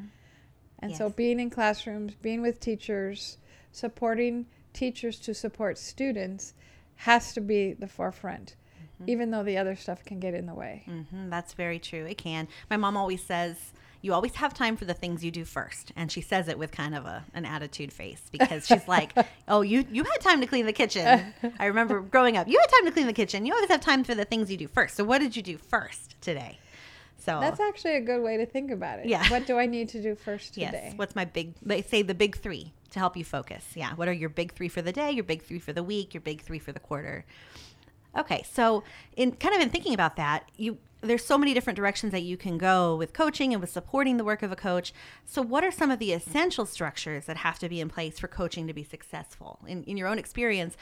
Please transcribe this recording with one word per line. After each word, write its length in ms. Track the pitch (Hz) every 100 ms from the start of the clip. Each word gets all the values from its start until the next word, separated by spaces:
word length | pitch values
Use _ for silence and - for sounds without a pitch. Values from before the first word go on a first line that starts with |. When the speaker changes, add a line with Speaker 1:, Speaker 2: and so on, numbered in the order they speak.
| 202 - - - - _ _ -
Speaker 1:
And 160 | 208 160
so 120 | 208
Speaker 2:
Yes. 80 | 208
Speaker 1:
being 240 | 240 240
in 100 | 240
classrooms, 640 | 240 214 208 - 214 208 208
being 200 | 220 226
with 180 | 240 233
teachers, 760 | - 214 - 202 190 202 - - - - -
supporting 720 | - 233 - 233 226 240 240 240 _ -
teachers 460 | - 254 240 233 220
to 140 | -
support 440 | 208 220 - 208 -
students 760 | - - 269 214 185 196 - - - - - -
has 380 | - 233 -
to 80 | -
be 320 | 208 208 196
the 140 | - 190
forefront, 680 | - 180 180 190 175 98 - _ - 156 -
Speaker 2:
Mm-hmm. 80 | 180
Speaker 1:
even 220 | 233 233
though 120 | 220
the 140 | 202 190
other 180 | 190 190
stuff 300 | - 185 -
can 140 | 190
get 140 | 185 175
in 100 | 175
the 80 |
way. 300 | 165 107 - -
Speaker 2:
Mm-hmm. 420 | 170 147 185 190
That's 240 | 170 170
very 260 | - 175 170
true. 260 | - 165 160
It 120 | 196
can. 300 | 170 160 160 - -
My 80 | 214
mom 180 | 202 202
always 280 | 190 185
says, 340 | - 175 175 170 - - - -
"You 100 | 196
always 220 | 175 233 -
have 180 | 285
time 240 | - 233 220
for 80 | 185
the 80 |
things 300 | 175 175 170 170
you 60 |
do 140 | 170 165
first." 460 | 143 - - - -
And 160 | 160
she 100 | -
says 260 | - 190 165
it 120 | 147
with 120 | 156
kind 220 | - 147
of 120 | 147 101
a, 200 | 90 147
an 100 | 175
attitude 480 | 156 151 147 - 143
face 300 | - 95 - -
because 360 | 147 254 156 -
she's 200 | 226 -
like, 240 | 175 156 - -
Speaker 1:
<laughs> 160 | - -
Speaker 2:
"Oh, 140 | 208
you, 220 | 202 240 262
you 120 | 220
had 180 | 311 659
time 200 | 381 320
to 60 | 247
clean 180 | 262 226
the 60 |
kitchen." 600 | - 220 190 226 247 190 -
Speaker 1:
<laughs> 160 | 240 -
Speaker 2:
I 60 | 202
remember 360 | 214 233 202
growing 360 | 190 262 247 214
up, 100 | 180
"You 120 | 415
had 100 | 659
time 160 | 508 339
to 60 |
clean 160 | 330 254
the 60 |
kitchen. 320 | 220 196 196 240
You 60 | 453
always 140 | 403
have 120 | 311
time 220 | 320 277
for 100 | 247 220
the 100 | 196
things 260 | 220 202
you 60 | 190
do 100 | 147
first. 280 | - 185 -
So 80 |
what 160 | 208 269
did 160 | 277 226
you 60 |
do 160 | 180 156
first 580 | - 220 - - - -
today?" 380 | - 147 117 - - - - - - -
So 220 | - 160
Speaker 1:
That's 200 | 269 -
actually 340 | 415 403 330 294
a 60 |
good 200 | 233 247
way 140 | 226 220
to 80 | 233
think 240 | 269 277
about 300 | 202 170 104
it. 60 | 233
Speaker 2:
Yeah. 220 | 196 -
Speaker 1:
What 160 | 240 240
do 100 | 240
I 80 | 247
need 220 | 240 226
to 120 | 226
do 100 | 214
first 440 | 208 - 208 - 202
Speaker 2:
Yes. 140 | 156
Speaker 1:
today? 200 | - - 202
Speaker 2:
What's 180 | 196 202
my 80 |
big, 300 | 180 175 165 -
they 200 | 208 196
say 200 | - 220
the 120 | 196
big 220 | 180 202 -
three 360 | 208 160 160 - -
to 80 | 196
help 160 | 185 180
you 80 |
focus. 400 | 160 139 - - - -
Yeah. 180 | 127 160
What 140 | 175
are 40 |
your 140 | 175 160
big 240 | 151 170
three 160 | - 175
for 140 | 180
the 100 | 170
day, 180 | 190 294
your 120 | 262
big 180 | 185 160
three 180 | - 170
for 120 | -
the 120 | 160
week, 300 | 175 208 190
your 60 | 165
big 220 | 160 156
three 180 | - 160
for 140 | -
the 80 | 139
quarter? 420 | - 147 151 - - - - - - - - _ _ -
Okay. 260 | 302 160 -
So 320 | - 226 214 - - - -
in 160 | 254
kind 240 | - 349 403
of 60 |
in 80 | 262
thinking 240 | 339 359
about 240 | 214 160 -
that, 340 | 147 151 - -
you, 200 | 214 - - _
there's 240 | 220 -
so 140 | - 277
many 160 | 285
different 240 | 226 254 202
directions 340 | 202 196 214
that 100 | 190
you 120 | 175 180
can 220 | 196 165
go 380 | 185 185 175 160
with 160 | 165
coaching 400 | - 311 302 269
and 80 | 220
with 80 | -
supporting 460 | - - 269 262 240
the 60 | 214
work 180 | 214
of 80 | 202
a 40 | 190
coach. 360 | 202 180 175 - - - -
So 160 | -
what 220 | 240 269
are 80 | 370
some 200 | - 294
of 80 | 247
the 120 | 214
essential 540 | 170 - 165 349 - 208
structures 600 | - 160 - 160 147 147
that 100 | 160
have 200 | 170 165
to 100 | 170
be 100 | 170
in 80 | 156
place 320 | - 160 -
for 80 | 180
coaching 400 | - 175 175 160
to 60 |
be 100 | 151
successful? 760 | 143 156 - 156 - - - - -
In, 180 | 180 -
in 100 | 196
your 140 | 185
own 100 | 220
experience, 560 | - - 240 196 170 -